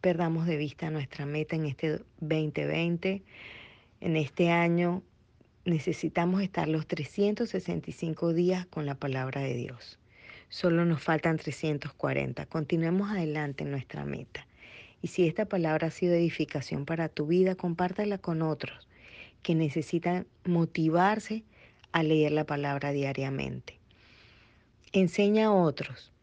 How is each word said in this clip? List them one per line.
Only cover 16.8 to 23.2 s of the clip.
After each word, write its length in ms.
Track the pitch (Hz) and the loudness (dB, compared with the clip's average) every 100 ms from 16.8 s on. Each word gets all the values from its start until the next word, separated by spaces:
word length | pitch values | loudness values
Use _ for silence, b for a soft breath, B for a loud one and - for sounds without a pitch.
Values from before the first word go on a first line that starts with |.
| 139 | -4
para 240 | 165 160 | -4 -4
tu 160 | - 151 | -4 0
vida, 280 | 180 185 | 4 4
compártela 640 | 185 180 170 180 180 208 196 | 2 -2 0 -2 0 -2 -2
con 240 | 185 160 | -2 0
otros 480 | 160 147 - - - B B B B B | 0 -2 -6 -12 -20 B B B B B
que 120 | - | 0
necesitan 720 | 165 160 165 147 165 175 180 - _ - | 2 2 0 -2 -2 0 -2 -4 _ 0
motivarse 1000 | 170 160 - 160 165 185 214 - 220 - B B B B | 2 2 2 2 6 4 2 -4 -8 -8 B B B B
a 100 | 165 | 0
leer 300 | 156 156 151 | 4 4 4
la 140 | 151 151 | 2 0
palabra 460 | 143 143 139 143 | -2 -2 -2 -2
diariamente. 880 | 143 139 139 | -2 -2 -2